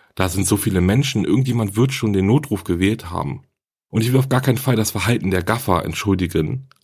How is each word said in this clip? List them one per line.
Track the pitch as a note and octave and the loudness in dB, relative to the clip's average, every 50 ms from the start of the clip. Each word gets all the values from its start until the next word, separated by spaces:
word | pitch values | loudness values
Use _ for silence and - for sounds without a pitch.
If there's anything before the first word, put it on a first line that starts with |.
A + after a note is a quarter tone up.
| _ _ _ | _ _ _
da | - F#2+ F#2 | -2 -2 -2
sind | F2+ F#2+ F#2+ - | 0 -2 0 0
so | G#2+ | 0
viele | G2+ - G#2+ F#2 F#2 | 0 0 0 0 2
Menschen, | F2 F#2 G2+ B2+ C#3+ C#3 - G#2+ G2+ | 2 4 4 2 2 0 0 -2 0
irgendjemand | - F#2+ A#2+ C3+ C3 A#2+ A#2 A2+ G2+ G2 | 0 0 0 0 0 0 -2 -2 -2 0
wird | G#2+ B2 C3 | 0 0 0
schon | C3+ - - A2 G2+ | 0 -2 -2 0 0
den | F#2+ F#2+ G2 | 2 2 4
Notruf | A2+ D3 D3 - - F#2+ - | 4 2 2 0 -4 -4 -2
gewählt | - F2 E2+ F#2 G2 A2+ A2+ - E2+ | -2 -2 0 2 0 0 -2 -6 -8
haben. | F2 F2 - - - - - _ _ _ _ _ _ _ _ _ | -8 -6 -6 -6 -8 -10 -12 _ _ _ _ _ _ _ _ _
Und | - A2+ | -2 -2
ich | A2+ A#2+ B2+ | 0 2 2
will | C3+ | 2
auf | C3 - | 2 2
gar | B2+ B2+ | 0 0
keinen | C3+ C3+ B2 A2 | 2 2 0 0
Fall | - - B2 | 0 0 0
das | A2 G#2+ - | 2 0 -2
Verhalten | - G#2 F2+ G2+ A#2+ A#2 - F#2 | -2 -2 -2 0 0 0 0 0
der | F#2 F2+ F2+ | 0 0 0
Gaffer | F#2 G#2+ A#2+ - - F#2 E2+ - | 0 -2 -2 0 0 0 0 0
entschuldigen, | - F2 - - G#2 G2 F2 F2+ E2+ - D#2+ D#2+ D#2 A#2+ C3 - - _ _ | -2 -6 -4 0 0 0 0 0 0 0 -2 -2 -2 -4 -6 -8 -12 _ _